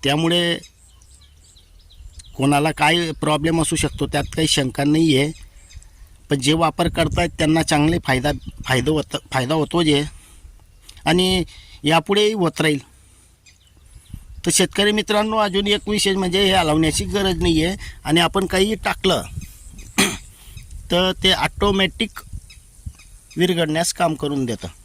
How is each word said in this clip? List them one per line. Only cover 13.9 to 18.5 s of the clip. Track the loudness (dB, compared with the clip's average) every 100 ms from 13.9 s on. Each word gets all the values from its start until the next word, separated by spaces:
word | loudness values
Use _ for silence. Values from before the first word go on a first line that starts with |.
| -20 -20 -20 -18 -8 -2
तर |
शेतकरी | 0 0 2 0
मित्रांनो, | 0 0 0 2 0
अजून | 0 0 0
एक | -2 0
विशेष | -2 0 0
म्हणजे | 0 2
हे | 4
हलवण्याची | 4 4 4 2 0
गरज | -2 0 0 0
नाही | 2 2
आहे | 0 -2 -10 -12
आणि | 0 2
आपण | 2 0
काही | 0